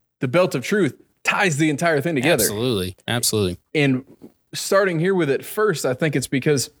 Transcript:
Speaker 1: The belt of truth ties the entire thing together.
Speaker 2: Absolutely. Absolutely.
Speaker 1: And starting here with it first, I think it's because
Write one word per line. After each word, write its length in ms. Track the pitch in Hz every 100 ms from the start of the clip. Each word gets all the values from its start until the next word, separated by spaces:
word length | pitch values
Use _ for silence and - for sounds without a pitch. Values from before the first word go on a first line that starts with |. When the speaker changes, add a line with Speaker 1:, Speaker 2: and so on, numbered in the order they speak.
| _ _
Speaker 1:
The 80 | 135
belt 280 | 160 185 143
of 60 |
truth 320 | - 208 151 - _ _
ties 320 | - - 196 139
the 140 | 160
entire 320 | 143 170 151
thing 140 | 170 147
together. 280 | 135 156
Speaker 2:
Absolutely. 540 | 107 104 127 107 92 - -
Absolutely. 500 | 117 - 107 95 90 _
Speaker 1:
And 300 | 156 139 127 - - - _ _
starting 460 | 156 - 196 196 165
here 160 | 180 190
with 140 | 151
it 160 | 131 135
first, 400 | - 214 151 135
I 80 |
think 200 | 127 160
it's 140 | 143 -
because 420 | 135 156 143 - _